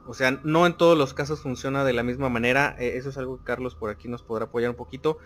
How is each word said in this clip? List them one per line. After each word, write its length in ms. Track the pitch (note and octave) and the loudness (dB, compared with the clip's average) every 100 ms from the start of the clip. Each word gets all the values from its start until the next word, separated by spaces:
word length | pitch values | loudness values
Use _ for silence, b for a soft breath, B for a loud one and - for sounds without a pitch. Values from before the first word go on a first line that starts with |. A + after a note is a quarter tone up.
| - | -12
O 60 | |
sea, 260 | - C3 C#3 | 0 0 0
no 240 | D3+ D#3+ F3 | 2 4 4
en 100 | E3 | 6
todos 180 | E3+ E3+ | 6 6
los 200 | C3+ - | 4 -2
casos 260 | C#3+ D3+ | -6 -4
funciona 420 | C#3 B2 C3+ C#3 | -6 -6 -2 0
de 80 | C3+ | 2
la 120 | A#2 | 2
misma 260 | A#2+ B2 C3 | 0 -2 -2
manera. 460 | A#2 B2 C3 C#3+ - | 0 2 4 2 0
Eh, 160 | B2 B2+ | -4 -4
eso 140 | C3+ | -8
es 80 | C3+ | -8
algo 220 | B2+ B2+ | -8 -8
que 40 | |
Carlos 300 | - B2 B2+ | -6 -4 -6
por 160 | - A2 | -6 -8
aquí 180 | G#2 B2 | -8 -10
nos 140 | A#2+ | -10
podrá 240 | - A2 A2+ | -6 -6 -4
apoyar 240 | A#2+ A#2+ | -2 -2
un 60 | A#2 | -4
poquito. 420 | A#2+ C3 D#3 D#3 | -10 -4 -2 -2